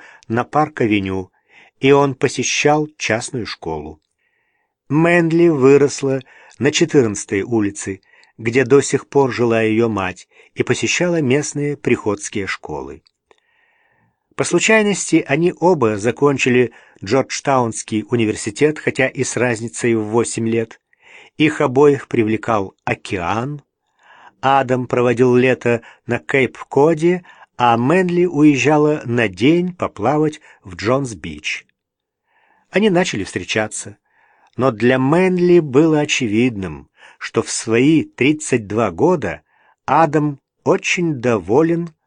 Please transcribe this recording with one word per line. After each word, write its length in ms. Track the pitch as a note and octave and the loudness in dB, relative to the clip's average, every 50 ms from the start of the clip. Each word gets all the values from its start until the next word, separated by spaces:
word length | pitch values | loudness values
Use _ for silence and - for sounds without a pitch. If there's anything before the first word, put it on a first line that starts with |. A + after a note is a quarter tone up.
| - - - - _ | -6 -20 -20 -18 _
на 160 | - A2+ A#2 A#2+ | -6 -4 -4 -4
Парк-авеню, 880 | - - C#3+ D#3 D3+ - - A#2+ G#2+ G#2+ G#2 F#2+ F#2+ F#2+ F#2+ F#2 - _ _ _ _ _ - - _ _ - | -2 0 0 0 0 -2 -2 -2 0 0 0 -2 -2 -6 -6 -8 -12 _ _ _ _ _ -20 -20 _ _ 0
и 140 | - C3+ C#3+ | 2 4 4
он 220 | C#3 C#3+ C#3 C3 | 4 4 2 -2
посещал 760 | - - B2 - - A#2+ - - - - D3 D3+ D#3 D3+ D3+ _ | -2 -4 -4 -2 -2 -4 -4 -2 0 0 0 2 0 -2 -6 _
частную 480 | - - - G#2+ A2 A2 - - B2+ G2+ | -8 -4 -4 -4 -4 -4 -6 -8 -8 -8
школу. 560 | - - - - E2 D#2+ D#2 D2+ D2+ D2+ _ _ _ _ _ _ _ _ _ _ _ _ _ _ _ _ _ _ - | -10 -12 -12 -10 -8 -8 -8 -10 -12 -16 _ _ _ _ _ _ _ _ _ _ _ _ _ _ _ _ _ _ -4
Мэнли 580 | C3+ D#3 E3 E3+ F3 F3 E3 E3 D#3+ E3+ E3+ | 0 0 2 4 4 2 2 2 2 4 4
выросла 720 | E3+ D#3+ C#3 B2+ C3+ C#3 C#3+ C#3+ C3+ - - - C3+ C3+ C3+ - _ _ _ - - _ - | 4 4 4 6 6 6 6 6 2 0 -2 -4 -2 -4 -4 -6 _ _ _ -20 -18 _ -2
на 100 | A2+ C#3+ | -2 0
четырнадцатой 720 | D3 - F3 D3+ - D3 A#2+ A2 G2+ - - - A2 G2 F#2+ | 0 0 0 2 4 2 2 2 0 -6 -8 -6 -4 -4 -4
улице, 580 | - A#2 A2+ G#2 G2+ G2 - - G2+ G2 F#2+ _ _ _ _ _ _ _ | -2 -2 0 0 -2 -4 -8 -10 -12 -12 -12 _ _ _ _ _ _ _
где 280 | - A2+ A#2 A2+ C3 C3 | -8 -6 -2 0 0 2
до 160 | A2+ C3+ C#3 | 4 4 4
сих 260 | C3 - - C3+ - | 4 2 -2 -4 -4
пор 240 | - - C#3+ C#3 B2+ | -2 0 0 0 0
жила 300 | A2 G#2 A#2+ A#2 A#2 A2+ | 0 0 0 0 2 2
ее 260 | A2 A2 G#2+ A2 A#2 | 0 0 2 2 0
мать, 400 | A#2 A2 G2 F#2+ F2+ F#2 - - _ _ _ _ _ _ | 0 0 -2 -4 -6 -8 -10 -18 _ _ _ _ _ _
и 100 | - B2 | -4 -2
посещала 580 | - B2 - - G#2+ - - F3 F3+ E3+ E3 | -2 -2 -2 -2 -4 -2 -2 0 0 0 0
местные 560 | D3+ B2 B2+ D3 D3 - - D3 D3 D3 C#3+ | 0 0 0 0 -2 -4 -6 -6 -6 -6 -6
приходские 680 | C3+ - C3+ A#2+ G#2 - G#2+ G2+ G2 - - - G#2+ F#2+ | -4 -2 -2 -2 -2 -2 -4 -6 -6 -8 -10 -8 -8 -8
школы. 580 | F#2 - - - - D2+ C#2 C2 C2+ C#2+ - _ _ _ _ _ _ _ _ _ _ _ _ _ _ _ _ _ _ _ _ _ _ _ _ _ _ _ | -8 -8 -10 -10 -12 -12 -12 -12 -12 -16 -18 _ _ _ _ _ _ _ _ _ _ _ _ _ _ _ _ _ _ _ _ _ _ _ _ _ _ _
По 80 | - C#3 | -6 -4
случайности 800 | - - F3 - - A3 A3 G#3+ G#3 F#3+ - - - - D#3+ D3+ | -2 -2 0 2 2 2 2 2 2 -2 -4 -2 0 0 0 0
они 280 | - C#3 D3+ E3+ F3+ - | 0 -2 0 0 0 -2
оба 400 | - D#3+ F3 F#3 D3+ B2 A2 G#2+ | 0 2 2 2 2 0 0 0
закончили 760 | G#2 G2 B2 A#2 - C#3+ C#3+ C#3+ B2+ - C#3 A#2+ B2 B2 A2+ - - - _ _ - | -2 -2 -4 -2 0 0 0 0 2 0 2 2 2 2 0 -2 -12 -20 _ _ -14
Джорджтаунский 1040 | G#2+ F#2+ A2+ C3+ C3 - - - - C#3+ C#3 C3 A#2+ A2+ G#2+ - - - A2 G#2+ G#2 - | -6 -2 0 0 0 -2 -6 -6 -2 0 0 0 0 -2 -4 -8 -8 -6 -6 -6 -4 -2
университет, 680 | B2+ A#2+ A2+ G#2+ G#2+ - - A2+ G2+ - C#3+ D3+ D3+ - | -2 0 0 0 -2 -4 -6 -8 -2 0 0 0 0 -2
хотя 280 | - - - - C3 | -4 -4 -2 0 -2
и 160 | C3 - C3+ B2+ | -2 -2 -4 -6
с 140 | - - | -4 -2
разницей 580 | A2+ A#2 B2 A#2+ G#2+ A#2 A2+ - - - A#2+ A#2 | -2 -2 -2 -2 -4 -6 -10 -8 -4 -2 0 0
в 80 | A2+ G#2+ | 0 -2
восемь 460 | G#2 G#2+ A#2+ A2+ - - - A2+ A2+ | -2 0 -2 -2 -2 -4 -6 -4 -2
лет. 320 | A2+ A#2 A2+ - - _ _ _ _ _ _ _ - - - - _ | -2 -4 -4 -6 -10 _ _ _ _ _ _ _ -20 -20 -20 -12 _
Их 240 | - D3+ D#3 D3+ - | 0 0 0 0 0
обоих 480 | D3+ C3+ B2 C3+ D3 D3 C#3+ C3 - - | -2 0 2 4 4 4 4 2 -4 -6
привлекал 640 | - A#2+ A2 G#2+ G#2+ G#2 - - A2+ G#2 G2 F#2+ - _ - | -2 -2 0 0 -2 -4 -2 -2 -2 -2 -2 -4 -10 _ -6
океан. 800 | - A#2+ - - - G#2 F#2 E2+ E2+ G2 A2 A#2+ C#3 D3 D3 - _ _ _ _ _ _ _ _ - - - - - _ - | -6 -6 -6 -6 -10 -8 -6 -4 -4 -4 -4 -4 -6 -10 -12 -16 _ _ _ _ _ _ _ _ -20 -20 -20 -20 -20 _ -2
Адам 460 | - C3 C3+ C#3 C3+ A#2+ B2+ B2+ B2+ | 0 2 2 2 2 2 0 -2 -2
проводил 500 | A2+ - A#2+ A#2+ B2 A#2+ A#2 B2+ B2+ B2 | -2 0 0 2 2 2 4 4 4 4
лето 460 | B2 B2 B2+ B2 A#2+ - A#2+ A#2+ A2+ - - - _ - | 4 4 2 0 0 0 -2 -2 -2 -4 -10 -20 _ -6
на 140 | - A#2+ A#2 | -6 -6 -6
Кейп-Коде, 1040 | - - - C3+ B2+ A2 - - - - - C#3 C#3+ D#3+ E3+ D3+ D#3+ F3 F3+ F3+ F3 - - - - _ _ | -4 -2 0 0 0 0 -4 -8 -10 -2 2 2 4 4 2 2 0 0 0 -2 -6 -14 -20 -20 -20 _ _
а 180 | - B2 A#2+ A#2 | 0 2 2 2
Мэнли 500 | A#2 A#2+ C3 E3 F#3+ F#3 F3+ E3+ F3 F3 | 2 2 2 2 2 2 0 0 0 0
уезжала 760 | F3+ E3+ C#3+ D3+ D3+ D3 B2+ A#2+ C#3 D3+ D3+ D3+ D3+ D3+ D3 - | 0 2 4 4 4 4 4 2 2 2 2 2 2 0 -2 -4
на 240 | A#2 A#2 A#2+ A#2 | -4 0 0 0
день 460 | G#2 F#2 F#2 A2 C#3+ E3 F3 F3+ F3+ F3+ | 0 0 0 2 2 2 2 0 -2 -4
поплавать 680 | - - F#2+ - - G2+ A#2+ D3 D3+ D#3 D3+ D3+ - _ - - _ - | -6 -6 -6 -6 -4 -2 -2 0 0 0 -2 -4 -8 _ -20 -20 _ -20
в 120 | - F2+ | -18 -12
Джонс-Бич. 880 | E2+ F#2 G#2+ B2+ C#3 C#3+ B2 A2 D#2+ D2+ E2+ D#2 D2+ - - - - - _ _ _ _ _ _ _ _ _ _ _ _ _ _ _ _ _ _ _ _ _ | -6 -2 0 0 0 -2 -6 -10 -12 -12 -12 -12 -10 -10 -10 -10 -10 -12 _ _ _ _ _ _ _ _ _ _ _ _ _ _ _ _ _ _ _ _ _
Они 220 | - F#3+ G#3+ A3 | -2 0 2 2
начали 320 | F3+ E3+ F#3 - - A2 F#2 | 2 2 0 0 -4 -6 -6
встречаться, 760 | - - G#2 F2+ - - A2 G#2+ G#2+ - - - G#2 G#2 _ _ _ _ _ _ _ _ _ _ _ - | -6 -8 -8 -6 -4 -4 -4 -4 -4 -6 -12 -14 -14 -18 _ _ _ _ _ _ _ _ _ _ _ -6
но 140 | - A#2+ C3+ | -2 0 0
для 300 | A#2+ G2+ A2+ B2 C3 C3 | 0 2 2 2 2 2
Мэнли 600 | C3 C3+ D#3 F3 F#3 F#3 F#3 F3+ F3 F3+ F3 F3 | 2 2 2 2 2 2 2 2 2 4 4 4
было 420 | D#3+ D3 A#2+ C3+ D#3+ E3 D#3 D3+ | 4 2 2 2 4 4 2 0
очевидным, 840 | D3 C#3+ - - C3 G#2+ G2+ A2 A#2+ B2+ A#2 G2+ F#2+ F2 D2+ C#2 B1+ _ _ _ - - _ | 0 -2 -2 -2 -2 0 0 0 0 0 -2 -4 -8 -8 -10 -12 -16 _ _ _ -20 -20 _
что 240 | - - - - A#2 | -18 -12 -6 -4 -4
в 80 | G#2+ - | -4 -4
свои 540 | - - - A2+ A2+ A#2 C3 D3 D#3+ D3+ A2+ | -6 -8 -4 0 2 2 4 4 4 2 0
тридцать 640 | D3+ _ - B2 C#3 D#3 D3+ - - C3 B2 G#2+ | -2 _ -2 0 0 0 -2 -2 -2 -2 -2 -2
два 240 | F#2+ G2+ A2 A#2 G2+ | -2 -4 -2 -2 -2
года 500 | E2 E2 A#2+ E3+ F#3 D#3+ A2+ F#2 D#2 - _ _ _ _ _ _ _ _ - | -2 0 0 0 0 0 -4 -8 -10 -10 _ _ _ _ _ _ _ _ -4
Адам 540 | - C3 D3+ E3 D#3 C#3+ D#3 D3+ D3+ C#3+ - _ _ _ _ - | 0 2 2 2 2 0 0 -2 -2 -4 -8 _ _ _ _ -2
очень 520 | - E3+ F#3+ F#3+ - - F#3 F3 E3 D3+ | 0 0 0 0 -4 -4 -2 -2 -2 -4
доволен 760 | B2+ A2 B2 A#2 G#2 E2+ F2+ A2 C#3 E3 E3 E3+ E3 E3+ E3+ _ _ _ | -2 -2 0 0 0 0 0 2 2 2 2 0 -4 -4 -8 _ _ _